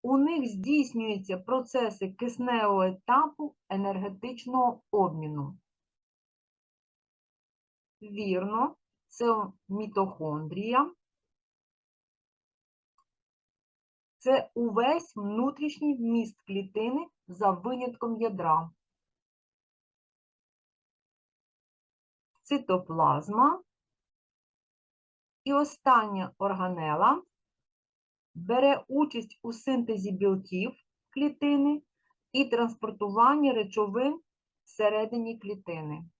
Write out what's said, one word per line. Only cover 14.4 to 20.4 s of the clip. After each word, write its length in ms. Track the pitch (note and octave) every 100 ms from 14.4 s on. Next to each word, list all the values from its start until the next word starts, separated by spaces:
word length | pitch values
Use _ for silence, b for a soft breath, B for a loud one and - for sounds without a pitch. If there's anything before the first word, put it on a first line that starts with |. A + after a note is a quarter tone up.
| -
увесь 600 | - A#3 G#3 B3 E4 - A3
внутрішній 800 | G3+ G#3+ C4 C#4+ D4 - D4+ C4
вміст 460 | A3+ A#3 G3+ -
клітини 680 | - G3 F#3+ G#3+ A3+ C#4 E4+ _ -
за 240 | F3+ G3+
винятком 680 | F3+ A3+ B3 B3 A#3+ A#3 A3
ядра. 500 | A3+ F#3+ E3 D#3+ E3 _ _ _ _ _ _ _ _ _ _ _ _ _ _ _ _ _